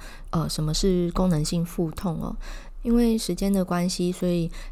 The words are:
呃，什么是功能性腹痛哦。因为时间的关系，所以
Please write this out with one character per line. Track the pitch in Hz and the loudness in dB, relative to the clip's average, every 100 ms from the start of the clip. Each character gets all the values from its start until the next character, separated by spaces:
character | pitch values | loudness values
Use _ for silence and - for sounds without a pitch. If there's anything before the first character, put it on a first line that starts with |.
| - - - | -8 -14 -4
呃， | 160 151 | -2 -2
什 | - | -2
么 | 151 | 0
是 | 151 196 180 175 | 2 4 4 2
功 | 170 185 | 2 2
能 | 156 | 4
性 | 147 175 170 | 2 0 -2
腹 | - 165 | -2 -2
痛 | - 190 160 | -2 -4 -4
哦。 | - - - - - - | -4 -6 -8 -10 -12 -8
因 | 240 233 | 2 4
为 | 233 226 | 4 2
时 | - 175 | 0 0
间 | 196 | 2
的 | 196 | 2
关 | 180 175 180 | 2 0 0
系， | - 180 | 0 -2
所 | 180 180 | 0 0
以 | 175 165 - - | 0 -2 -4 -10